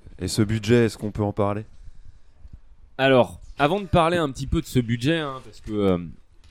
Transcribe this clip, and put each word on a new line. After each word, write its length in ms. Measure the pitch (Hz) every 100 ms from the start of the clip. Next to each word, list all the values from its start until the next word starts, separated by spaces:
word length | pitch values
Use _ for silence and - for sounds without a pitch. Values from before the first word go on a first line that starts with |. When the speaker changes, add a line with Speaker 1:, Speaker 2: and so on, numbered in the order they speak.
| - -
Speaker 1:
Et 100 | 90
ce 120 | -
budget, 420 | 107 110 104 120 117
est-ce 120 | -
qu'on 140 | 107
peut 120 | 101
en 100 | 104
parler ? 320 | 104 101 104 110 - - - - - - - - - - - - -
Speaker 2:
Alors, 440 | 135 131 104 - - -
avant 220 | 143 196
de 60 | 196
parler 300 | 180 165 175
un 120 | 151
petit 160 | 131 135
peu 140 | 170
de 40 | -
ce 140 | 127
budget, 380 | 113 120 127 165
hein, 160 | 147 131
parce 160 | 113 98
que, 120 | 113
euh, 260 | 104 98 90 85 - - - -